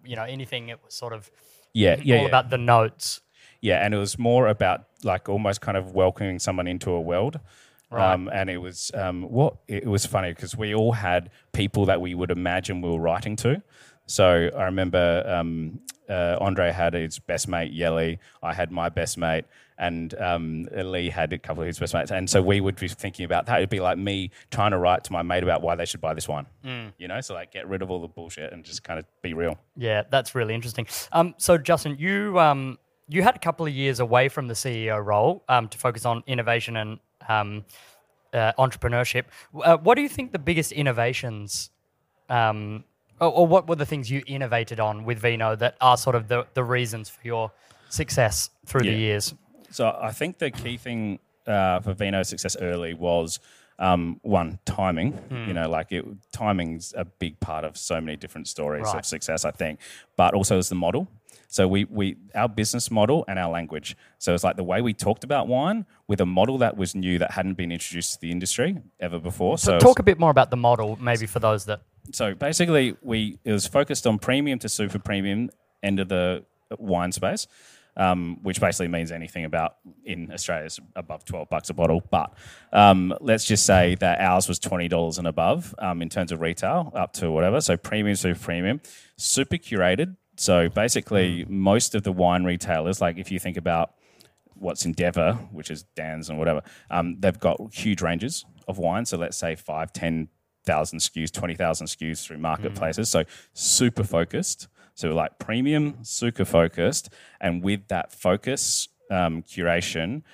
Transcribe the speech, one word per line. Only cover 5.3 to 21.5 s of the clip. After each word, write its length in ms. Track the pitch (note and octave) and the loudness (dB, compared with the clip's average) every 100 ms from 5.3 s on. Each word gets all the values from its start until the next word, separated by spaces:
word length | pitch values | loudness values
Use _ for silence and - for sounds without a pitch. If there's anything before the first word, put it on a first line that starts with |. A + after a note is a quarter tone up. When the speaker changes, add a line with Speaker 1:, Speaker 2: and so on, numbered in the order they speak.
| G2+ G#2 G2 | -2 0 -2
Speaker 2:
kind 160 | - G2 | -2 -4
of 180 | F#2 F#2+ | -2 2
welcoming 420 | F#2 - G2 F2+ | 2 2 -4 -4
someone 300 | - F#2 F2+ | -2 -2 -2
into 240 | F2+ - | -4 -2
a 80 | F2 | -2
world. 400 | E2 F2 B2 D#3 - _ _ _ _ | 0 0 -2 -4 -14 _ _ _ _
Speaker 1:
Right. 220 | A#2 G#2+ | 2 4
Speaker 2:
Um, 180 | F#2 G2 | 2 0
and 160 | G2 F#2+ | -4 -4
it 80 | F2+ | -6
was, 340 | F2+ F2 - | -8 -10 -8
um, 300 | - F#2 F2+ | -4 -4 -4
what, 320 | F2+ A#2 D3+ - - | -2 2 2 0 -8
it 180 | G2+ A#2+ | -6 0
was 180 | G2 - | 0 0
funny 280 | G2+ F2+ | -2 -2
'cause 240 | E2+ F2+ - | -6 -10 -6
we 180 | G#2+ G#2+ | -2 2
all 160 | A2+ | 2
had 380 | A2+ F#2+ F2+ F2 - _ | 2 0 0 -2 -12 _
people 320 | - G2 G#2+ G2 | -2 0 2 2
that 160 | F2 | 2
we 120 | F2+ | 0
would 160 | F2 F2 | -4 -2
imagine 520 | F2 F2+ F#2 F#2+ F2+ | -2 -2 -2 -4 -4
we 80 | F2 | -2
were 100 | E2 | 0
writing 380 | E2 F2 G#2 G#2+ | 0 0 -4 -2
to. 240 | A#2 E3+ - _ - _ - | 0 -2 -4 _ -20 _ -4
So 460 | - F#2 F2 E2+ - | 4 6 6 4 0
I 100 | F#2 | -2
remember, 580 | F#2+ F#2 F2+ F2 E2+ - | 0 2 4 4 2 0
um, 540 | F2 E2 E2 D#2+ - - - - | -2 -2 -4 -6 -10 -16 -16 -6
uh, 280 | F#2 F2 F2+ | -2 0 0
Andre 300 | G2 F#2 F2 | 0 2 2
had 220 | F2 E2+ | 2 0
his 260 | E2+ E2 - | 0 -4 -8
best 280 | - E2+ - | -6 -4 -2
mate, 260 | F2 E2 | -4 -4
Yeli. 460 | D2+ E2+ E2 E2 E2 - _ | -2 0 0 0 -4 -12 _
I 100 | E2 | -6
had 160 | E2 E2 | -4 -4
my 200 | F2 E2+ | -2 -4
best 280 | E2+ D#2 - | -2 -4 -2
mate, 280 | E2 D#2+ - _ _ - | -2 -2 -4 _ _ -6
and, 340 | F2 E2+ E2 F#2+ | -4 -4 -6 -6
um, 460 | F2+ E2+ D#2+ D#2+ E2+ | -2 -2 -4 -6 -8
Lee 380 | - F#2 F#2 F2 | -8 -6 -4 -4
had 240 | E2+ D#2 | -2 -4
a 60 | F2 | -4
couple 240 | - | -8